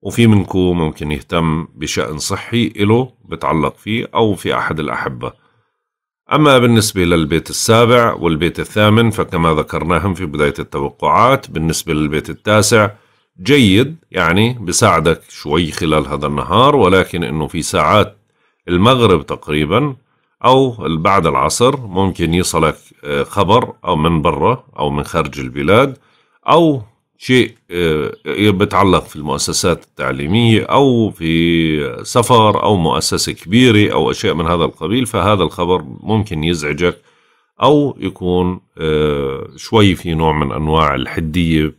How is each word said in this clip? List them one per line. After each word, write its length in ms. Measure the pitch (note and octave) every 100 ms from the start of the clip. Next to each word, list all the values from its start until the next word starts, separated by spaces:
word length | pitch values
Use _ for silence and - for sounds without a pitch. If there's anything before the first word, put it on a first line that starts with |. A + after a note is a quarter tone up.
وفي 240 | G2 F#2 A#2
منكم 320 | G#2 F2+ F#2+
ممكن 540 | F#2 F2+ D#2+ D2+ D2
يهتم 540 | D2 - F2 E2 D#2 E2
بشأن 440 | - D2 - C2 D2
صحي 540 | - G2 - A#2 A2+ -
إله 320 | G2+ A2+ B2+ _ _
بتعلق 480 | E2 C#2 D#2+ C#2+ -
فيه 320 | - A2 -
أو 200 | - A2
في 240 | F#2+ G2 B1+
أحد 220 | - D#2
الأحبة. 640 | D2+ A#1+ - B1 B1 - _ _ _ _ _ _ _ _ _
أما 260 | C#3+ D3 C3
بالنسبة 460 | A#2+ A#2 G2+ G2
للبيت 460 | F2 E2+ D#2 E2 -
السابع 640 | - - A2+ A#2+ B2 A#2
والبيت 460 | - E2+ D#2+ E2 E2
الثامن 500 | D#2 - G#2+ G#2+ A#2
فكما 440 | G2+ F2+ F2+ E2
ذكرناهم 600 | D#2 D2+ D#2+ D#2 F2 F#2+
في 120 | F2 F2+
بداية 280 | D2 D2 C#2
التوقعات، 920 | D#2 D2+ C#2+ - D2+ E2 A#2 C3 -
بالنسبة 440 | D#2+ D#2+ D#2+ -
للبيت 360 | D#2 D2+ D2 C#2+
التاسع 600 | D2+ - G#2+ G#2 A#2 G2+ G2+ _ _ _ _
جيد، 540 | F#2 D3 A2+ F#2+ C3+ E3 _
يعني 480 | - E2 F2+ A2+ B2
بساعدك 600 | F2+ E2 A2+ E2 D#2+ D#2+ -
شوي 420 | - D2+ D2 E2
خلال 360 | D#2 E2 D#2 C#2+
هذا 200 | D2 D2
النهار، 500 | C#2+ C2 F#2+ C3 D3
ولكن 480 | F#2+ F#2+ F2 F#2
إنه 220 | D#2+ D#2 D2
في 160 | F2
ساعات 560 | D2+ F#2 D#2 G#2 F#2+ _ _ _ _ _ -
المغرب 580 | F2 G#2+ B2+ A#2 F2 C#2
تقريبا 720 | D2 - D2+ D2+ G2+ D3 B2+ _ _ _ _
أو 320 | A#2 C3 C3+ A2 D2 D#2+
بعد 300 | F2+ G2 E2
العصر 540 | C2+ D2 - A#2+ C3+
ممكن 540 | A2+ F#2 G2 F2 E2+
يصلك، 420 | E2+ F2 E2+ D#2+ D2+ _ _
آه، 180 | C#2+ C#2+
خبر 500 | C2+ - F2+ G#2+ - -
أو 120 | - E2
من 260 | D#2 E2
برا 420 | D2 C#2+ E2+ C3 _ -
أو 120 | D2
من 140 | C#2+
خارج 360 | C#2+ E2+ C#2 C#2+
البلاد 580 | C2 C2 C#2+ G#2 C#3 B2+ _ _ _ _ -
أو 340 | D#3 E3+ C#3 G#2 _ _ _
شيء، 360 | - B2+ A2 - _
آه، 400 | F2 E2+ D#2 C#2+ - -
بتعلق 800 | C#2+ G#2 F#2+ G2+ G2 G2 F2
في 120 | - -
المؤسسات 680 | D2 C#2+ - D#2+ F#2+ D#2+
التعليمية 800 | - - C2+ C2 D2 G#2 A#2 A2
أو 480 | - B2 C#3 A#2+ G#2+
في 920 | - E2 E2 E2+ E2+ D#2+ D2+ C#2 B1
سفر 580 | - B2+ A#2 A#2+ G#2+ G2+
أو 140 | - G#2
مؤسسة 560 | D#2+ D#2+ D#2 F2 -
كبيرة 600 | - - A2 B2+ G#2+ G#2
أو 180 | A#1 C#2+
أشياء 240 | - G#2
من 120 | D#2 E2+
هذا 180 | F2
القبيل، 420 | D#2+ - E2 A#2 B2
فهذا 360 | G#2+ F2+ G#2
الخبر 420 | D#2+ - F2 F2+ C#2+ A1+
ممكن 440 | - G#2+ G#2 D#2+
يزعجك 580 | D#2 E2+ D2 D2 F2 F2+ _ _ _ _ _ _
أو 340 | B2+ D3 C#3+ -
يكون، 600 | F#2+ - F2+ F2+ F2+ F#2 _ -
آه، 680 | D#2+ D#2 D2+ C#2+ C#2 C2+ C2+ C#2
شوي 380 | - A2 G2+
في 200 | E2+ F2+
نوع 180 | D#2+ D#2+
من 200 | D2+ C#2+
أنواع 420 | A#1 D2+ D#2+ D2+
الحدية 800 | C2+ B1+ - D#2+ E2 E2 D#2+ D#2